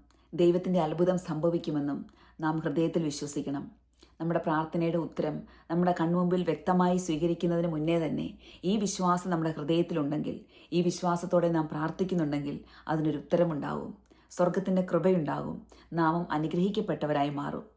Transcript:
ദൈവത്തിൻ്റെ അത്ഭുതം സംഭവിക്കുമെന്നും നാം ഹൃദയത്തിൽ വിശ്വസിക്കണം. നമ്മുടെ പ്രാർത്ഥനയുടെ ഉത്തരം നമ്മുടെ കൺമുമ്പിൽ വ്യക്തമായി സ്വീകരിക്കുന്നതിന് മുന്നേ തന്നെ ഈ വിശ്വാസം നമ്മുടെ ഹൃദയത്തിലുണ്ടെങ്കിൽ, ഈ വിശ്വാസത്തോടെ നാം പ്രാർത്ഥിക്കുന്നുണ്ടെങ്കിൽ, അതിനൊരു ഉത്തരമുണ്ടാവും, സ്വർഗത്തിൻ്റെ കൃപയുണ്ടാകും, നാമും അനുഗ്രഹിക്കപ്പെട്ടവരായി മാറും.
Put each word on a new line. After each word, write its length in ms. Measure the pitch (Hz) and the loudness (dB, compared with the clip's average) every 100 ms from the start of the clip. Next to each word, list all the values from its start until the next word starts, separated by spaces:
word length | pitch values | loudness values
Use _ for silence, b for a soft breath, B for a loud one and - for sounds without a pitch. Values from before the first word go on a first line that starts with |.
| _ b b | _ b b
ദൈവത്തിൻ്റെ 480 | 170 175 175 180 180 | 2 4 4 2 0
അത്ഭുതം 380 | 156 160 180 180 | 2 2 2 2
സംഭവിക്കുമെന്നും 800 | - 156 170 170 165 151 143 143 - b b b | 0 0 0 0 -2 -2 -2 -4 -8 b b b
നാം 160 | 160 160 | -2 -2
ഹൃദയത്തിൽ 440 | 160 175 165 170 | -2 0 0 2
വിശ്വസിക്കണം. 600 | 156 143 147 151 139 139 - - _ b b b | -2 -4 -4 -4 -4 -6 -8 -16 _ b b b
നമ്മുടെ 260 | 165 170 170 | -2 0 0
പ്രാർത്ഥനയുടെ 540 | 156 160 175 165 165 156 | 0 0 0 0 0 -2
ഉത്തരം 300 | - 151 151 - B B | -4 -4 -4 -10 B B
നമ്മുടെ 280 | 170 180 175 | 0 2 2
കൺമുമ്പിൽ 420 | 165 175 175 185 | 2 2 2 0
വ്യക്തമായി 540 | 165 156 - 185 180 180 | 0 -2 2 4 4 2
സ്വീകരിക്കുന്നതിന് 760 | 180 151 170 170 175 170 170 | 0 0 0 0 0 0 0
മുന്നേ 240 | 156 156 170 | 0 0 0
തന്നെ 300 | 156 - - - B B | 0 -2 -6 -10 B B
ഈ 100 | 175 220 | -2 0
വിശ്വാസം 500 | 202 - 180 180 185 | 0 0 2 2 0
നമ്മുടെ 240 | 170 160 156 | 0 -2 -4
ഹൃദയത്തിലുണ്ടെങ്കിൽ, 800 | 147 165 170 170 143 151 - - - B B | 0 0 0 0 -2 -2 -4 -8 -14 B B
ഈ 80 | 170 | 0
വിശ്വാസത്തോടെ 680 | 175 175 180 175 180 175 170 | 0 0 0 -2 2 2 4
നാം 180 | 165 151 | 2 -2
പ്രാർത്ഥിക്കുന്നുണ്ടെങ്കിൽ, 880 | 151 160 - 190 180 151 143 143 123 - B - | -2 -4 -2 -2 0 0 -2 -4 -8 -12 B -4
അതിനൊരു 320 | 156 151 147 | 0 0 -2
ഉത്തരമുണ്ടാവും, 680 | - 170 175 147 143 147 - - _ b b | 0 2 2 0 -4 -6 -8 -14 _ b b
സ്വർഗത്തിൻ്റെ 500 | - 175 185 190 185 185 | 0 2 2 0 0 2
കൃപയുണ്ടാകും, 680 | 175 180 185 143 147 143 - - B B | 2 4 2 0 -4 -6 -8 -12 B B
നാമും 340 | 165 160 170 175 | 0 2 2 -2
അനുഗ്രഹിക്കപ്പെട്ടവരായി 1000 | 151 156 175 196 214 - 151 151 147 143 143 | -2 -2 0 0 0 -2 -2 0 0 0 -2
മാറും. 260 | 143 147 - | -6 -8 -12